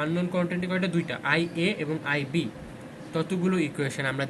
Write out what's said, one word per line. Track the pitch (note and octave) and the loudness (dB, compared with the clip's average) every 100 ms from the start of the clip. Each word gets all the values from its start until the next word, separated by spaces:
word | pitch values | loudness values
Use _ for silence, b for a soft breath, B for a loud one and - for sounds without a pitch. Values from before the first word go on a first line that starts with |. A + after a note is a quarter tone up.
আননোন | D3+ E3+ F3+ | 0 2 2
কোয়ান্টিটি | F3+ F3 F3+ F3+ | 2 2 0 0
কয়টা? | F#3 F#3 E3+ | 0 2 0
দুইটা, | - B2 C#3 | 0 -2 2
আইএ | D#3 E3+ E3+ F#3 G#3 | 2 2 2 2 2
এবং | D3 D#3 C#3+ | -2 -2 0
আইবি। | D3 C3+ E3 - - - - - - - | 0 0 0 0 -4 -14 -14 -14 -14 -4
ততগুলো | D#3+ D#3+ F#3 F#3 F#3 D3 | -2 0 2 2 2 0
ইকুয়েশন | - C3+ - C3+ | 0 -2 0 0
আমরা | C3+ | 0